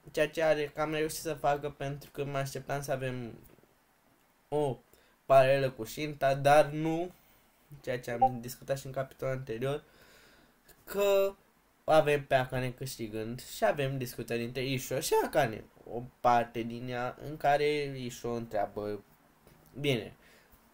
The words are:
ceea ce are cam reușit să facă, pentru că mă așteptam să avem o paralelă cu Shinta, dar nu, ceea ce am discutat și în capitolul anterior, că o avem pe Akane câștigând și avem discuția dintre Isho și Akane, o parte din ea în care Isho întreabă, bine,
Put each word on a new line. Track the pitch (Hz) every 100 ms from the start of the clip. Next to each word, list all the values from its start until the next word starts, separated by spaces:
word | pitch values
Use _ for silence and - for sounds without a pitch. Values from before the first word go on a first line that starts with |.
| -
ceea | - 151
ce | 165
are | 160 151 143 156
cam | 151
reușit | 156 156 156
să | 165
facă, | 143 147 143 147
pentru | - 139 143 -
că | - 143
mă | 139
așteptam | 135 127 139 143
să | 143
avem | 131 131 127 117 117 - - _ _ _ _ _ _ _ _ _
o | 147 147 120 _ _ _ _ -
paralelă | 135 131 139 135
cu | -
Shinta, | 110 - 151 143 139 139
dar | 139 147 147
nu, | 151 160 160 185 - _ _ _ _ - 143
ceea | - 123
ce | 123
am | 120 127 123
discutat | 123 - - 135
și | 135
în |
capitolul | 131 135 - 131
anterior, | 131 131 113 135 147 - - - - - - _ _ _ -
că | - 196 202 196 196 196 _ _ _ _
o | -
avem | 156 147 147 139
pe | 135
Akane | 127 131 127
câștigând | 120 131 - 113 110 110 123
și | - - 214
avem | 156 135 135
discuția | 123 - 120 120
dintre | 117 131
Isho | 131 127 - 131
și | - 440
Akane, | 339 160 123 107 - - -
o | 110 127 -
parte | 123 120 117 120
din | 117 117 127
ea | 123 123 - 139
în | 156
care | 147 147 147 151 139 135
Isho | 120 - 123
întreabă, | 120 117 107 101 104 104 101 - _ _ _ - - - 123
bine, | 143 120 95 - - - _ - _